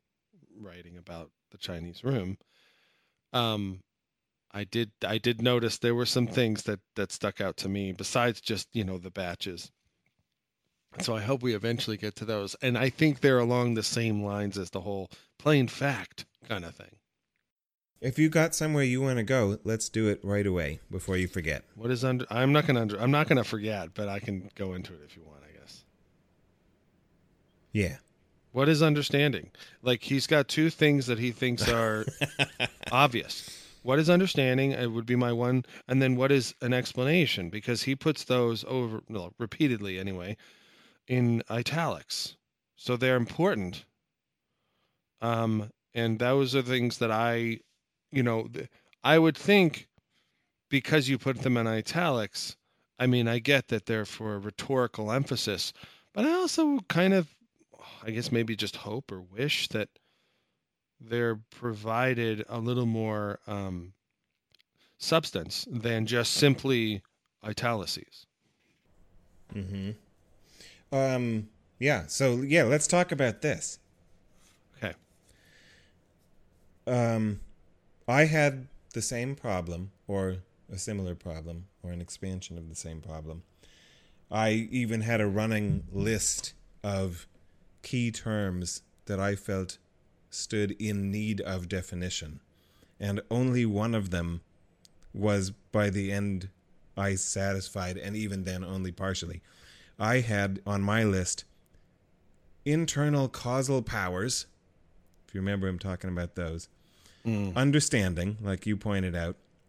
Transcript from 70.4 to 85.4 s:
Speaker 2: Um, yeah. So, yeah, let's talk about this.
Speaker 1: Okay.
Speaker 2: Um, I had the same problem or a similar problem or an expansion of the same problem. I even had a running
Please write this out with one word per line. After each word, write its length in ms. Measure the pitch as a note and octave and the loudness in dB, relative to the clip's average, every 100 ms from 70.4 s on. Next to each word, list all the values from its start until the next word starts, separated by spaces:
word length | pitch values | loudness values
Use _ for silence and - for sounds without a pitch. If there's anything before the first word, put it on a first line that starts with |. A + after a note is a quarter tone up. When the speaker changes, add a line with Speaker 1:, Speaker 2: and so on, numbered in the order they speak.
| _ - - - - | _ -20 -20 -20 -4
Speaker 2:
Um, 540 | C3+ C3+ B2+ A#2+ A2 G#2+ _ _ - | 0 2 2 0 -2 -4 _ _ -2
yeah. 260 | C3+ A#2+ D2+ | 0 0 -2
So, 300 | - C3+ B2 | 2 2 2
yeah, 200 | C#3 E3 | 4 4
let's 240 | A#2 D3+ - | 6 4 4
talk 260 | F3 F3 | 2 2
about 300 | C#3 B2+ G#2 | 2 0 0
this. 360 | D3+ - - - _ _ _ _ _ _ _ _ _ - | -2 -2 -6 -12 _ _ _ _ _ _ _ _ _ -8
Speaker 1:
Okay. 160 | F#2+ - _ _ _ _ _ _ - - _ _ _ _ _ _ _ _ _ _ - | -8 -8 _ _ _ _ _ _ -20 -20 _ _ _ _ _ _ _ _ _ _ -2
Speaker 2:
Um, 540 | B2 A#2 A2+ G#2+ G2+ - - _ _ _ _ - | 2 2 2 0 -2 -10 -20 _ _ _ _ 0
I 180 | C3 | 4
had 440 | D#3 D#3 C#3+ C3+ C3 - - | 6 6 2 2 -12 -20 -10
the 100 | A#2 | -6
same 320 | - A#2+ B2+ | -4 -4 -4
problem 560 | C#3 A#2+ F#2 E2+ E2+ F#2+ - - | -4 -2 -2 -2 -6 -8 -12 -6
or 300 | G2 F#2+ F#2 - _ - | -2 -2 -4 -10 _ -14
a 60 | F#2+ | -10
similar 360 | - G#2 F2+ | -6 -6 -6
problem 520 | E2+ F2+ D#2+ E2 E2+ F#2 _ | -8 -10 -10 -10 -12 -14 _
or 80 | F2+ | -10
an 100 | F2 | -10
expansion 560 | F2 - F#2+ F#2 - E2+ | -10 -10 -8 -8 -10 -14
of 100 | D#2+ | -14
the 60 | D#2+ | -12
same 240 | E2 D#2+ | -12 -12
problem. 420 | D#2 D#2+ D#2 E2 - _ - - _ _ _ _ - | -12 -12 -12 -14 -16 _ -20 -20 _ _ _ _ -6
I 200 | A2 A2 A2 A2+ | 0 2 2 0
even 320 | B2+ A2+ A2+ | -2 -2 -2
had 180 | A2+ A2+ | 0 2
a 60 | G#2 | 2
running 580 | G2+ | 2